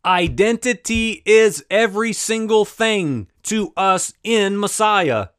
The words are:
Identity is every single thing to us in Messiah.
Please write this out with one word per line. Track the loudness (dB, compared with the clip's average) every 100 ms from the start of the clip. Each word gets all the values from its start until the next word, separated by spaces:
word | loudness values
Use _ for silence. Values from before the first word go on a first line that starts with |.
Identity | 0 0 0 0 0 2 -2 -4 -4 -2 -2 -4
is | 4 4 4 0 -2
every | 0 0 -2 -4
single | -4 -4 -4 0 0
thing | 0 -2 -2 0 -2 -4 -8 _
to | -6 -4 -4 -2
us | 0 0 -2 _
in | -2 0 0 -2
Messiah. | -4 0 0 2 0 -2 -4